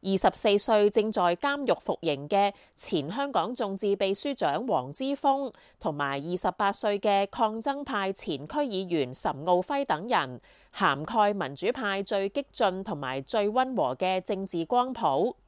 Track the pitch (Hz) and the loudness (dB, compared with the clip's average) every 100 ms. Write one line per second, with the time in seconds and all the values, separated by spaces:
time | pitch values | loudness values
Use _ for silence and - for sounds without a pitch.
0 | 185 190 196 - 220 202 - 214 208 214 | 0 4 4 4 2 2 4 4 6 4
1 | 214 214 175 175 285 285 262 175 - - | 0 2 2 2 0 -2 0 0 0 -2
2 | 160 139 147 202 202 - - - - 175 | -2 -2 0 2 2 0 -20 -12 -4 -2
3 | 139 220 277 226 175 247 202 196 208 196 | -2 -4 -2 0 -2 -2 -4 -2 0 2
4 | 196 196 285 269 160 147 254 160 127 147 | 0 0 -2 -2 0 0 0 -2 -2 -6
5 | 262 277 285 269 269 - - _ - 147 | -4 0 2 2 -2 -10 -20 _ -6 -2
6 | 143 139 151 180 196 170 196 202 220 208 | -2 -2 -2 -2 -2 0 0 0 -2 0
7 | 208 196 202 - 220 220 254 277 277 233 | 2 2 0 0 -2 0 -4 -4 -4 -2
8 | 190 196 - 143 151 - 285 190 190 170 | -2 -4 -6 -6 -4 -4 -2 -2 -2 0
9 | 127 131 - 139 160 180 185 277 277 156 | 0 -2 -4 -2 2 2 2 -2 0 -2
10 | 208 214 135 123 _ - _ - 180 139 | 2 0 0 -6 _ -20 _ 0 2 2
11 | 156 233 208 202 143 139 190 254 214 196 | 0 2 2 2 -4 -2 -4 -2 -2 -2
12 | 196 202 196 277 277 - 208 185 196 160 | -2 -2 -2 -4 -6 0 0 0 -6 -6
13 | 135 135 135 226 208 226 262 240 139 131 | -4 -6 -2 0 2 0 0 0 0 0
14 | 185 185 - 196 196 170 165 175 254 262 | 0 0 -2 -4 -4 -4 0 0 0 0
15 | 160 135 175 - | 0 2 0 -2